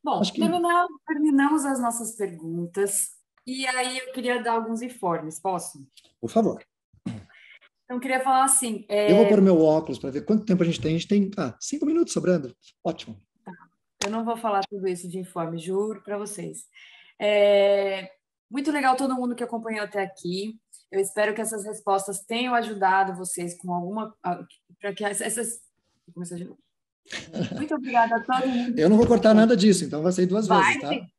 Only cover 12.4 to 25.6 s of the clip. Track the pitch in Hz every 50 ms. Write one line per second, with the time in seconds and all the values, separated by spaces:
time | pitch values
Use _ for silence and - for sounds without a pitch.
12.4 | 139 120 - _ _ - _ _ _ 175 - - - - 110 98 _ _ _ _
13.4 | _ - 175 _ - _ _ _ _ _ _ _ - 202 220 226 226 233 233 226
14.4 | 233 220 202 196 190 _ 208 196 185 190 180 175 175 180 170 190 180 180 - 180
15.4 | 165 160 165 165 160 180 190 196 208 220 214 208 _ 202 202 202 208 196 - 175
16.4 | 170 160 156 - - _ _ - - - - - - _ _ _ 214 208 214 208
17.4 | 202 202 202 202 196 202 202 202 196 196 196 190 - 277 - _ _ _ _ _
18.4 | _ _ 214 277 277 320 294 294 269 262 262 254 269 262 262 254 247 240 240 233
19.4 | 240 233 233 226 226 226 220 214 208 202 - 202 190 185 - - - 175 180 190
20.4 | 202 220 226 - _ _ - - _ _ 370 392 392 - - 214 208 208 214 226
21.4 | 220 226 226 208 196 214 208 208 _ 202 196 196 196 208 196 - - - 226 233
22.4 | 247 254 247 233 226 220 214 196 190 185 190 190 190 190 185 175 185 180 - 180
23.4 | 175 175 175 - - 180 175 175 175 180 208 220 214 220 _ _ - 180 175 -
24.4 | - _ _ _ _ _ _ _ - 202 196 - 214 202 208 208 - - 226 240
25.4 | 226 226 - -